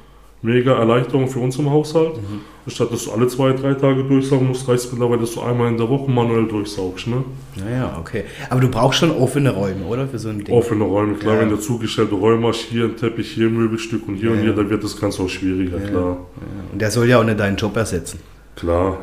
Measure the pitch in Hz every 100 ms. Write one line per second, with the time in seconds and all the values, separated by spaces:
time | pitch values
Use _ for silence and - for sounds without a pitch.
0 | - - - - 113 123 127 117 113 123
1 | 131 139 131 123 127 127 147 151 151 160
2 | 160 117 101 101 - - - - 117 117
3 | 101 104 123 123 131 131 135 135 139 131
4 | 131 135 135 139 127 123 - 123 - 123
5 | 120 120 113 - 120 120 120 113 113 139
6 | 135 123 117 113 107 104 104 - 92 92
7 | 113 123 135 - - 95 95 127 117 73
8 | 82 110 - - 143 127 127 107 127 -
9 | 170 135 123 147 131 95 98 95 87 120
10 | 135 120 110 104 104 117 110 107 98 101
11 | 104 104 110 110 110 104 - 113 107 -
12 | 107 101 107 113 113 - - 117 113 110
13 | 117 113 101 110 113 113 113 110 - 107
14 | - 98 113 110 110 104 101 107 101 -
15 | 101 95 92 - 95 92 92 90 101 92
16 | 90 90 - - 82 101 92 98 107 120
17 | 120 123 113 104 101 98 107 113 107 87
18 | - - - - - - 85 85 95 90